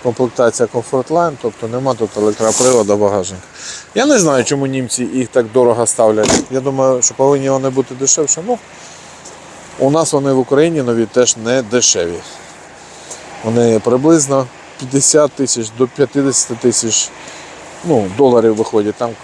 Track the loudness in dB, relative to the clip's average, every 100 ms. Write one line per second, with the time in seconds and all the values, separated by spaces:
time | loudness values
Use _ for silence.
0 | -4 -2 -2 2 0 2 -2 -2 -4 -4
1 | -2 0 -2 -2 -8 -8 -8 -4 -2 -2
2 | -4 0 -2 0 0 2 2 4 2 2
3 | 2 0 -4 -10 -16 -18 -16 -16 -8 -2
4 | 2 4 4 2 0 -2 -2 -4 -4 -4
5 | -4 -4 0 0 0 2 2 2 0 2
6 | 2 2 2 0 -2 -4 -2 0 2 2
7 | -2 0 2 2 0 0 0 -2 -4 -4
8 | -4 -2 -2 -2 -4 -6 -8 -20 -20 -20
9 | -20 -20 -20 -20 -20 -20 -20 -2 0 2
10 | 0 0 0 0 2 2 2 0 -2 0
11 | 0 2 0 0 -2 -2 0 0 0 0
12 | -2 -6 -12 -20 -20 -20 -20 -20 -20 -20
13 | -18 -18 -18 -8 -2 2 4 2 2 2
14 | 4 4 4 0 -2 -10 -20 -16 -4 0
15 | 2 2 2 0 -4 -2 -6 -2 -2 0
16 | -2 0 0 0 -4 0 0 0 -2 -4
17 | -4 -10 -18 -18 -20 -20 -20 -12 0 0
18 | 0 2 4 4 4 2 0 0 -2 -4
19 | -6 -6